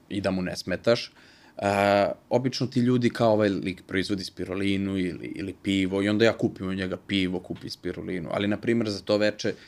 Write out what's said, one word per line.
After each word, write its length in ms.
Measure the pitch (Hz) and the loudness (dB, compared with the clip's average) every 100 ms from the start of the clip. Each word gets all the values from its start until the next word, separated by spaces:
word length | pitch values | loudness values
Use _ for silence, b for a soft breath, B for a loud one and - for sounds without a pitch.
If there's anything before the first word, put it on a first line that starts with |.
| - | -8
i 120 | 101 | -4
da 100 | 98 | -2
mu 120 | 92 | -2
ne 140 | 90 87 | -2 -6
smetaš. 560 | - 87 - 120 - b b b b - | -6 -2 2 2 -2 b b b b -2
A, 520 | 101 101 101 101 92 - - | 2 4 6 6 4 0 -2
obično 360 | 123 131 - 120 | 0 0 -2 -2
ti 140 | 127 | 0
ljudi 300 | 120 127 120 | 2 4 2
kao 220 | - 117 | 2 4
ovaj 160 | 107 104 | 4 4
lik 360 | 92 95 90 | 2 -4 -6
proizvodi 400 | - 95 90 95 | -4 -4 -2 -4
spirulinu 680 | 92 - 92 92 98 98 98 | -6 -8 -6 -2 0 0 0
ili, 340 | 98 90 80 - | -2 -2 -4 -10
ili 260 | - 98 | -8 -8
pivo 480 | - 101 98 92 95 | -6 0 2 2 0
i 60 | 101 | 0
onda 160 | 104 | 2
ja 80 | 113 | 2
kupim 360 | - 113 - 95 | 2 -2 -2 -6
od 80 | 95 | -4
njega 200 | 92 87 | -4 -6
pivo, 420 | - 98 92 90 | -2 0 0 -2
kupim 300 | - 87 - | -6 -10 -12
spirulinu. 580 | - 90 85 82 92 78 | -10 -8 -8 -6 -6 -4
Ali, 160 | - 101 | -2 0
na 80 | 101 | 0
primjer, 340 | 117 117 110 | 0 0 0
za 100 | 98 | -4
to 180 | - 104 | 0 2
veče 360 | 104 104 107 b | 2 0 -4 b